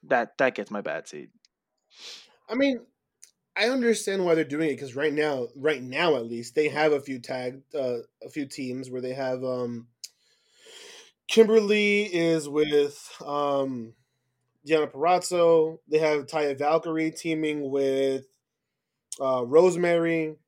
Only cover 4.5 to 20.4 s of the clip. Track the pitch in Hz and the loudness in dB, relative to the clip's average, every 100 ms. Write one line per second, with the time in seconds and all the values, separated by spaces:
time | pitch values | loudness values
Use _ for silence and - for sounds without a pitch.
4.5 | 147 160 131 139 120 151 147 151 139 120 | 0 -2 -2 -6 -2 -2 0 0 0 -6
5.5 | 143 139 143 127 131 170 139 117 117 120 | -2 -2 -2 -4 -2 2 2 0 -8 -4
6.5 | - 151 143 156 147 135 131 120 131 127 | -2 0 2 2 0 -2 -12 -8 -8 -8
7.5 | 135 _ 151 131 120 110 _ - 156 139 | -10 _ -6 -4 -4 -8 _ -14 -10 -10
8.5 | - 131 123 127 127 127 131 135 127 131 | -8 -10 -8 -8 -8 -8 -6 -4 -4 -4
9.5 | 127 123 120 117 _ - _ _ _ _ | -4 -6 -8 -14 _ -20 _ _ _ _
10.5 | _ - - - - - _ - - 220 | _ -20 -20 -20 -20 -20 _ -2 4 6
11.5 | 220 208 208 208 208 208 175 165 165 147 | 6 4 2 4 2 2 0 2 0 0
12.5 | 143 151 147 143 147 - - 135 143 143 | -2 2 2 2 -4 -20 -16 -8 -4 0
13.5 | 139 135 127 113 - _ _ _ _ _ | 0 -2 -6 -12 -18 _ _ _ _ _
14.5 | _ 143 156 147 135 160 180 - 180 170 | _ -2 0 0 -2 2 2 0 2 4
15.5 | 165 156 165 _ 151 156 151 135 156 147 | 6 4 -4 _ 2 2 0 -2 -2 -2
16.5 | 135 143 160 165 160 160 160 165 160 156 | 0 2 0 0 -2 -4 -4 -6 -2 -2
17.5 | 151 139 139 139 135 135 135 127 _ _ | -4 -4 0 0 0 0 -2 -8 _ _
18.5 | _ _ _ _ _ _ - 135 131 120 | _ _ _ _ _ _ -6 -2 -2 4
19.5 | 147 185 170 175 170 165 165 156 156 | 6 6 4 2 2 2 0 -2 -6